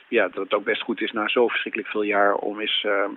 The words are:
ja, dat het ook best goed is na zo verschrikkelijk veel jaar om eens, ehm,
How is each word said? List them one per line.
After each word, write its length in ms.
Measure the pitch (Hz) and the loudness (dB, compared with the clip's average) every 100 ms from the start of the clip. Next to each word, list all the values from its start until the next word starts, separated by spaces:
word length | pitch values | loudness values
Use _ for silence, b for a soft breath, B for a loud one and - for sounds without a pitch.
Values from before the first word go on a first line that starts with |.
| - | -2
ja, 200 | 117 92 | 0 0
dat 160 | 92 | -2
het 100 | 95 | -2
ook 100 | 104 | -2
best 180 | 104 107 | 0 -2
goed 180 | - 113 | -2 -2
is 120 | 110 | -2
na 160 | 113 107 | -2 0
zo 200 | - 117 | 4 4
verschrikkelijk 420 | - - 117 104 | 2 -4 -6 -4
veel 120 | 107 | -2
jaar 320 | 104 101 101 | 0 4 4
om 260 | 101 - 104 | 2 -2 -4
eens, 240 | 107 - 104 | -4 -2 0
ehm, 240 | 101 101 | 0 -2